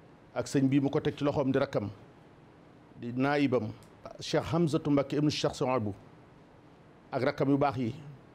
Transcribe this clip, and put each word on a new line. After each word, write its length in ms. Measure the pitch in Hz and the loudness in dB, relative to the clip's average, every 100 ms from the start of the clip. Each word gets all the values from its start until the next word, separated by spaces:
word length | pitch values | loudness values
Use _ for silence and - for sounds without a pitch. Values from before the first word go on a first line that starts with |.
| - - - | -20 -20 -10
ak 120 | 123 120 | -8 -2
sëñ 200 | 143 135 | 2 4
bii 120 | 143 | 4
mu 80 | 135 | 2
ko 100 | 147 | 0
teg 140 | 151 - | -2 -2
ci 60 | |
loxoom 280 | 143 151 135 | 0 0 0
di 60 | 135 | 0
rakkam, 320 | 135 127 104 - - - - - - - - - - - | 0 -2 -4 -8 -18 -20 -20 -20 -20 -20 -20 -20 -20 -14
di 140 | 120 | -8
naayibam, 560 | 123 139 147 139 123 107 - - - - - | 0 2 4 4 2 0 -8 -18 -20 -18 -14
Cheikh 240 | - 151 95 | -2 -2 0
Hamzatou 400 | 160 165 156 156 | 2 2 0 2
Mbacké 240 | 143 135 151 | 2 2 0
ibnu 120 | 147 | 2
Cheikh 240 | - 143 | 2 -2
Souhaïbou, 380 | - 131 127 104 98 - - - - - - - - - - - | -2 0 0 -2 -6 -14 -20 -20 -20 -20 -20 -20 -20 -20 -20 -8
ak 100 | 135 | -2
rakkam 280 | 139 - 139 | -2 0 2
yu 80 | 143 | 2
baax 180 | 143 127 | 2 0
yi, 180 | 113 - - - - | -4 -6 -12 -18 -20